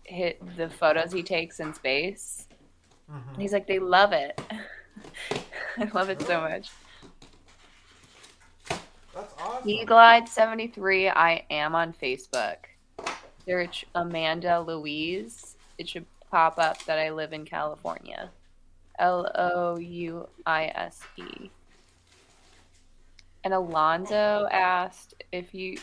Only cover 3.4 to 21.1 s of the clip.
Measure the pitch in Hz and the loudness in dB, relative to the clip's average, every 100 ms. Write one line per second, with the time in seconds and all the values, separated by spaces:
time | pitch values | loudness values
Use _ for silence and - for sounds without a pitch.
3.4 | 202 202 190 190 185 180 202 165 143 - | -2 -2 -2 -4 4 6 6 4 -2 -8
4.4 | - 220 - - - - - - - - | -12 -14 -14 -18 -20 -20 -20 -16 -8 -8
5.4 | - - - - 208 196 190 185 151 170 | -8 -12 -10 -6 -4 -2 -2 -2 0 0
6.4 | 160 185 - - - - - - - - | -2 -6 -10 -20 -20 -20 -20 -20 -20 -20
7.4 | _ - - - _ - - - - - | _ -20 -20 -20 _ -20 -20 -20 -20 -20
8.4 | - _ - - - - - 180 202 - | -20 _ -8 -8 -8 -20 -16 -14 -14 -10
9.4 | 170 247 226 214 220 226 233 233 233 - | -8 -6 -4 -4 8 12 12 12 6 0
10.4 | 220 226 233 220 190 190 190 - 165 165 | 0 0 -8 -4 2 4 4 4 4 4
11.4 | - 151 151 165 165 165 135 131 - 127 | -2 -4 0 0 -2 -4 -6 -6 -4 -4
12.4 | 107 82 - _ _ - - - - - | -4 -6 -16 _ _ -12 -10 -10 -16 -18
13.4 | - 180 175 - - 175 170 170 160 165 | -4 -4 -4 -8 -8 -6 -4 -2 -2 -2
14.4 | 170 170 165 165 151 147 160 185 226 - | 2 0 0 -6 -6 -4 -4 -6 -8 -16
15.4 | - - - - 170 175 165 - - 180 | -20 -20 -20 -14 -12 -12 -14 -20 -2 4
16.4 | 160 165 160 - - 156 156 156 156 156 | 4 4 0 0 -4 -2 -2 -4 -8 -10
17.4 | 151 165 151 151 - 82 - - 180 - | -10 -8 -6 -8 -10 -10 -12 -14 -14 -18
18.4 | - - - - - - 180 180 175 - | -20 -20 -20 -20 -20 0 2 2 -2 0
19.4 | 180 175 175 170 175 175 170 170 - - | 0 0 -2 -4 -8 -8 -8 -10 -14 -10
20.4 | - 156 160 - - - - | -2 0 -2 -6 -8 -10 -20